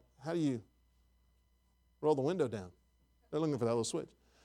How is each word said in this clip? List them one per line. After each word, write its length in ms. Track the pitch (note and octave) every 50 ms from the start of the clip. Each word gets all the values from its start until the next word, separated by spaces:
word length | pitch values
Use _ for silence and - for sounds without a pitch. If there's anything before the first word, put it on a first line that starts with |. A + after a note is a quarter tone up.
| - _ _ -
"How 140 | B2+ D#3
do 60 | E3+ F3
you 240 | D#3 C#3+ B2+ A2+ G#2 - _ _ _ _ _ _ _ _ _ _ _ _ _ _ _ _ _ _ _ _ _ _ _ _ _ -
roll 140 | - D3+ D3+
the 80 | C3+
window 260 | C3 D3 F#3 F#3 D3 A#2+
down?" 240 | A2 G#2+ F#2 F2+ - _ _ _ _ _ _ _ _ _ _ -
They're 80 | - D3+
looking 200 | D#3+ D#3 D3 A#2
for 80 | A#2+
that 60 | A#2
little 120 | A#2 A#2+ A2+
switch. 240 | - - E3 - - - _ _ _ _ -